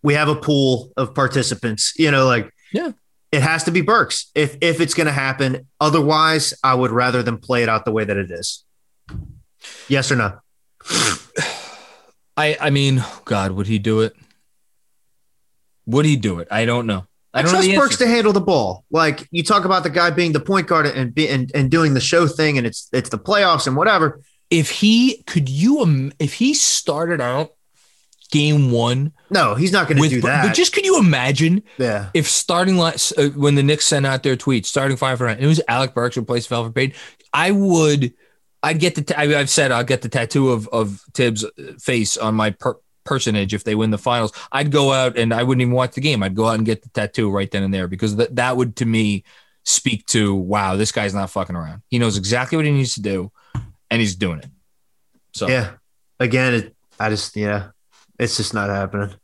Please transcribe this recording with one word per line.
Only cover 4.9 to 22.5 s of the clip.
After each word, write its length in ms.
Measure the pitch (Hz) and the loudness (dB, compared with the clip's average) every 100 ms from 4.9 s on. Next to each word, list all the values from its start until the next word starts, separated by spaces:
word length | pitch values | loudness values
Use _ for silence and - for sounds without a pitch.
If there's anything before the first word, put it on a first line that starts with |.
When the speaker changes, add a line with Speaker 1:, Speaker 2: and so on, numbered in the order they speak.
Speaker 1:
gonna 180 | - 156 | 0 0
happen. 540 | 143 135 131 135 131 - _ | 0 -4 -2 -2 -2 -10 _
Otherwise, 760 | 151 160 147 156 156 160 147 - | 2 2 2 4 4 2 -2 -2
I 120 | 135 127 | 0 2
would 160 | 127 | 2
rather 320 | 113 123 123 | 2 0 0
them 140 | 117 113 | -2 -6
play 240 | - 123 | -2 0
it 60 | 117 | 2
out 160 | 110 110 | 0 0
the 60 | |
way 100 | 110 | -2
that 140 | 104 101 | -2 -2
it 120 | 92 | -4
is. 360 | 85 - - _ _ _ _ - - - - _ _ - - - | -8 -10 -12 _ _ _ _ -16 -14 -14 -20 _ _ -20 -20 -2
Yes 240 | 135 127 | -2 2
or 60 | 131 | 0
no? 200 | 104 98 _ _ | 0 -4 _ _
Speaker 2:
<sighs> 240 | _ _ - 175 113 92 - - - - - - - - _ _ _ - | _ _ -6 -2 -2 -4 -8 -8 -8 -8 -16 -20 -20 -20 _ _ _ -2
I, 180 | 151 151 | 0 0
I 100 | 151 | 0
mean, 340 | 139 139 131 117 - - | 2 2 0 -2 -12 -4
God, 260 | 104 95 | -2 -2
would 140 | 95 101 | -4 -2
he 120 | 110 | -2
do 220 | 107 110 | 0 0
it? 120 | 110 _ _ _ _ _ _ _ _ _ _ _ _ _ _ _ _ _ - | 0 _ _ _ _ _ _ _ _ _ _ _ _ _ _ _ _ _ -2
Would 180 | 127 151 | 2 2
he 120 | 143 | 2
do 220 | 104 87 | 0 -4
it? 80 | 85 | -4
I 140 | 107 113 | -2 0
don't 200 | 120 113 | 0 -2
know. 220 | 98 90 _ _ | -4 -6 _ _
I 60 | 127 | -2
Speaker 1:
I 20 | |
Speaker 2:
don't 100 | 151 | 2
know 40 | 185 | 2
Speaker 1:
trust 80 | 190 | 4
Speaker 2:
the 60 | 196 | 4
Speaker 1:
Burks 160 | 277 - | 2 2
Speaker 2:
answer. 100 | 247 | 2
Speaker 1:
to 60 | |
handle 220 | 233 214 | 4 4
the 80 | 196 | 2
ball. 420 | 185 160 101 92 _ | 2 0 0 -6 _
Like, 360 | 160 160 147 - | 0 0 0 -6
you 120 | 170 | -6
talk 220 | 156 208 185 | 2 2 2
about 180 | 190 | 0
the 60 | 170 | 0
guy 200 | 151 170 | 0 0
being 220 | 160 175 | 2 0
the 60 | 151 | 0
point 280 | 147 190 165 | 0 -2 2
guard 180 | 165 147 | 2 2
and 280 | 131 123 127 | -2 -4 0
be, 120 | 156 | 0
and, 220 | 139 127 147 | 0 -2 0
and 160 | 135 | 2
doing 220 | 165 156 | 2 4
the 60 | 135 | 2
show 280 | - 170 160 | 2 2 2
thing, 300 | - 156 | 2 0